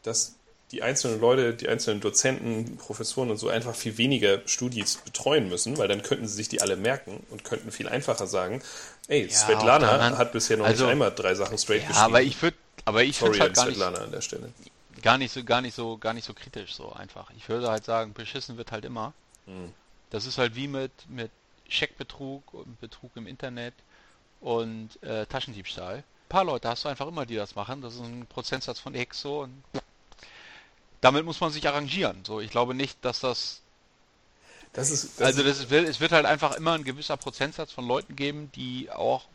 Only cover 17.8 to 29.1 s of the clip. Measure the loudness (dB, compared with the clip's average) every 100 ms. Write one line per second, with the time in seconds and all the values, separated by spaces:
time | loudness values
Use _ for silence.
17.8 | 0 -2 -2 -10 -10 -10 -10 -12 -10 -10
18.8 | -8 -8 -8 -12 _ _ -18 -14 -14 -18
19.8 | _ -20 _ -8 -6 -2 -2 -2 -6 -6
20.8 | -8 _ -16 -12 -12 _ _ _ _ -4
21.8 | -4 -6 -16 -12 -12 -12 _ -20 -18 -18
22.8 | -18 -18 -18 -16 -16 -12 -10 -10 -12 _
23.8 | _ _ _ _ _ _ -2 0 -2 -8
24.8 | -14 -14 -8 -6 -4 -6 -8 -12 -12 -10
25.8 | -10 -10 -14 _ _ 0 0 -2 -4 -4
26.8 | -6 -6 -8 -6 -6 -6 -6 -8 -8 -10
27.8 | -12 -14 -12 -14 -12 -10 -6 -6 -6 -10
28.8 | -10 -8 -8